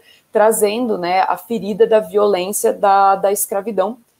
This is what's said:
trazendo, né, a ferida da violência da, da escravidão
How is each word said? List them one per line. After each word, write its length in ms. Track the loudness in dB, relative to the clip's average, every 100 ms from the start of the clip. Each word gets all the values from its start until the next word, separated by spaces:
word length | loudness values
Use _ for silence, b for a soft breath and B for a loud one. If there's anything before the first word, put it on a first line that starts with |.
| B B B
trazendo, 680 | 2 2 2 0 0 -4 -4
né, 240 | -2 0 0
a 100 | -2
ferida 480 | -4 -6 -4 0 2
da 140 | 2
violência 760 | 0 0 2 0 -2 -2 -2
da, 420 | 0 2 4 4 2
da 160 | 0
escravidão 680 | -2 -4 -6 -6 -4 -4 -6 _